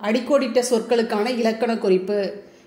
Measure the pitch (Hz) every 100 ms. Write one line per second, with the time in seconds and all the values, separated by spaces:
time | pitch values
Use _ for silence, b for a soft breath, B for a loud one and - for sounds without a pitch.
0 | 208 233 233 277 254 240 240 226 - 240
1 | 226 208 220 240 226 220 233 226 208 185
2 | 185 208 196 - B B